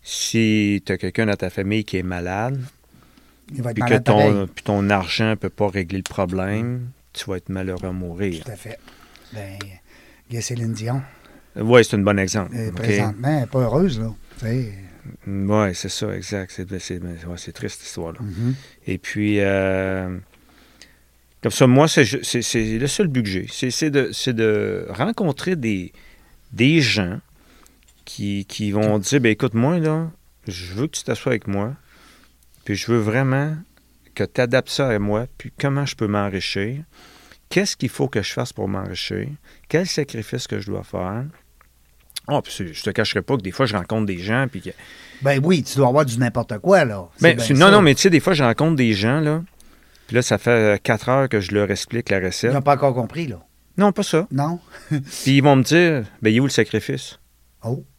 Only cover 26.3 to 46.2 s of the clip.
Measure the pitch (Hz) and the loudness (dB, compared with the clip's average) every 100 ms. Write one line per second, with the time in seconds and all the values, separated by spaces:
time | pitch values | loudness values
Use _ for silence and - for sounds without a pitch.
26.3 | _ _ - 127 165 123 107 90 113 _ | _ _ 2 6 6 4 2 0 -4 _
27.3 | _ _ _ _ _ _ _ - - 101 | _ _ _ _ _ _ _ -18 -8 -6
28.3 | 101 98 - 104 101 107 104 95 139 117 | -6 -8 -6 -2 0 2 0 2 2 4
29.3 | 104 127 113 127 175 156 156 165 - _ | 2 0 2 2 2 0 -2 -4 -10 _
30.3 | _ - 87 90 95 156 - - 113 135 | _ -12 -12 -10 -6 -6 -6 -6 -4 -2
31.3 | 117 - 98 107 139 _ _ - _ _ | -4 -2 -4 -4 -8 _ _ -20 _ _
32.3 | _ _ _ - 101 - 117 107 117 135 | _ _ _ -6 -6 0 0 2 0 0
33.3 | 135 151 156 - _ _ _ _ - 101 | 0 -2 -6 -12 _ _ _ _ -6 -4
34.3 | - 123 127 - - 135 107 101 104 123 | 0 2 2 0 -2 0 0 0 -2 -4
35.3 | - - - 139 139 139 - 107 104 101 | -12 -18 -4 -2 -2 -4 -4 0 0 0
36.3 | 95 - 98 104 135 160 _ - - - | -4 -4 -4 -4 -6 -12 _ -20 -20 -20
37.3 | - _ 180 202 - 127 - 135 113 95 | -20 _ -2 -2 -4 -6 -2 -2 -2 -4
38.3 | - 120 - 98 95 95 92 - 98 120 | -6 -6 -6 -6 -4 -6 -8 -8 -6 -8
39.3 | 147 - - - 156 185 - 139 117 104 | -12 -20 -20 -4 -2 0 -4 -4 -8 -8
40.3 | 127 - 104 101 98 92 95 92 110 143 | -8 -6 -8 -6 -8 -8 -8 -6 -6 -8
41.3 | - _ _ _ _ _ _ _ - - | -14 _ _ _ _ _ _ _ -14 -2
42.3 | 143 - - 90 76 107 101 107 101 - | -2 -2 -10 -10 -6 -4 -2 0 -2 -2
43.3 | 135 95 - 131 104 90 110 104 87 95 | -4 -4 -2 -2 -2 -2 -2 -2 -4 -2
44.3 | 120 135 92 90 - - - - - 139 | -2 -2 -6 -12 -14 -20 -20 -20 -4 0
45.3 | 135 151 175 - 135 127 139 143 113 | 2 4 2 2 2 4 4 2 0